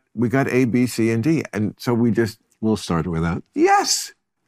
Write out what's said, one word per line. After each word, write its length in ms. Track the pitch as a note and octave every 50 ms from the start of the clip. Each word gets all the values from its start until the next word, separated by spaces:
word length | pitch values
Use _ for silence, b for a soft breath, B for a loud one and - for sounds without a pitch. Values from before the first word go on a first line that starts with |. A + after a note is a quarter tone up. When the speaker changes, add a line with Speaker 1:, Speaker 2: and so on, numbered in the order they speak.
| _ _ -
Speaker 1:
we 160 | G#2+ A#2 A2+
got 180 | A#2 C3+ C3+ -
A, 160 | - B2+ C3
B, 200 | A#2 G#2 B2 B2+
C, 240 | A#2+ - - A2+ A2+
and 120 | A2+ A2+ A2
D, 200 | D3+ E3 C#3+ - - -
and 220 | G2+ G#2+ F#2 -
so 160 | - - C3 A#2+
we 180 | A2+ A#2+ A#2+
just 280 | G2+ A#2 A#2 G#2+ - - _ _ _ _
Speaker 2:
We'll 160 | A2 A2 A2
start 280 | G2 - - F2+ E2 D#2
with 160 | F2+ E2 E2
that. 220 | E2 E2 F2 - - _ _
Speaker 1:
Yes, 600 | - E4+ G4 G4 G4+ E4 - - - - - - _ _ _ _ _ _